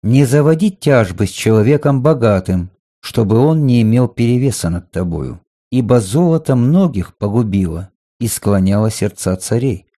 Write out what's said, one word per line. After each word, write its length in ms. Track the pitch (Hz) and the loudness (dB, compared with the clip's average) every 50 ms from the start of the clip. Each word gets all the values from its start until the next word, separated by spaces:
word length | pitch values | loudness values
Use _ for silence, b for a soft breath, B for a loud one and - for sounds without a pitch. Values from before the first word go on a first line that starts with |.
Не 220 | - 104 120 135 143 | 0 2 2 2 2
заводи 460 | 117 131 147 143 151 160 156 196 208 | 2 2 2 2 2 2 2 0 -2
тяжбы 560 | 190 _ - 147 139 123 110 87 90 - 107 | -2 _ 0 2 2 2 2 0 -2 -4 -4
с 40 | 92 | -4
человеком 720 | - - - 110 110 110 104 120 147 143 - 143 139 131 | -4 -4 0 2 2 2 4 2 2 2 2 0 0 2
богатым, 680 | 123 147 160 135 117 113 101 95 92 - 92 90 87 92 _ _ _ _ _ _ | 2 0 0 2 2 0 0 0 0 -2 -4 -4 -4 -6 _ _ _ _ _ _
чтобы 380 | - - - 123 113 95 110 113 | -18 -6 -2 -2 0 2 2 2
он 280 | 135 156 160 160 147 | 2 2 2 2 2
не 160 | 131 123 120 | 2 2 2
имел 260 | 113 107 113 123 127 120 | 2 2 2 2 0 0
перевеса 640 | - - 117 117 123 123 131 139 113 - - 85 | -2 -2 0 0 0 0 0 -2 -2 -2 -4 -4
над 200 | 87 87 - _ | -4 -4 -8 _
тобою, 500 | _ 87 90 87 82 76 69 64 58 - _ _ _ _ _ _ | _ -6 -4 -4 -4 -6 -6 -8 -10 -14 _ _ _ _ _ _
ибо 300 | - 131 120 98 123 120 | -4 -2 0 2 2 2
золото 560 | 107 95 101 156 180 170 160 160 160 - 135 | 0 0 -2 0 2 2 0 0 0 0 0
многих 600 | 123 120 131 156 185 196 170 117 98 87 - _ | 0 2 2 2 2 2 0 -2 -4 -8 -8 _
погубило 720 | _ 107 104 101 120 120 104 95 98 95 85 80 85 95 - _ _ _ _ _ _ | _ -6 -2 -2 -2 -2 0 0 -2 -2 -2 -4 -8 -10 -12 _ _ _ _ _ _
и 80 | 117 | -6
склоняло 640 | 113 - - - 104 101 98 92 95 101 104 110 110 | -6 -6 -4 -2 0 0 2 2 2 2 2 0 -2
сердца 460 | 107 - 110 101 - - - 92 92 | -2 -2 -6 -6 -6 -6 -4 -4 -4
царей. 500 | - - - 110 120 123 139 107 98 _ _ _ | -4 -4 -4 -2 -2 -2 -2 -4 -6 _ _ _